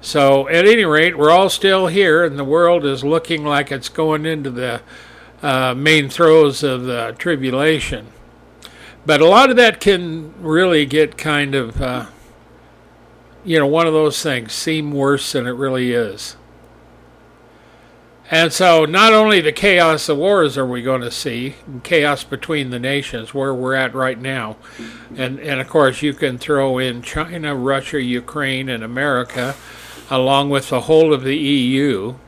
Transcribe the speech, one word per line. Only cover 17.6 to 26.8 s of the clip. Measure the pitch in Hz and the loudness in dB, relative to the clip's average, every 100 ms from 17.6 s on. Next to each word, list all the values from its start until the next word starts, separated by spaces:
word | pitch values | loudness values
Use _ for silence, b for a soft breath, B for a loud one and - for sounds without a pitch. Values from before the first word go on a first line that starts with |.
| b b b b b _ - | b b b b b _ -4
And | 160 170 | 0 0
so | - 185 165 | 2 6 6
not | 156 180 220 | 4 4 6
only | 220 214 202 | 6 6 4
the | 156 | 2
chaos | 151 202 180 165 156 - | 0 2 4 4 2 -2
of | 147 | -2
wars | 175 202 156 131 | 2 2 2 0
are | 131 | -6
we | 123 | -4
gonna | 120 131 120 | -4 -4 -4
see, | - 147 120 131 143 | -8 -8 -8 -8 -12
and | - 131 | -18 -16
chaos | - 170 147 143 | -2 0 2 -2
between | - 135 - 156 131 | -6 -12 -6 -6 -6
the | 123 | -6
nations, | 123 143 135 117 113 | -4 -6 -6 -12 -10
where | 139 135 | -6 -4
we're | 131 127 | -4 -2
at | 135 131 | -2 -2
right | 120 131 117 | -2 -4 -4
now. | 127 135 110 107 B B B B B - | -8 -8 -8 -12 B B B B B -8
And, | 127 139 | -8 -8
and | 151 135 | -8 -8
of | 131 | -2
course, | 160 139 123 | 2 2 2
you | 151 | -6
can | 139 143 123 | -2 -6 -6
throw | - 147 135 | -2 0 0
in | 127 | -2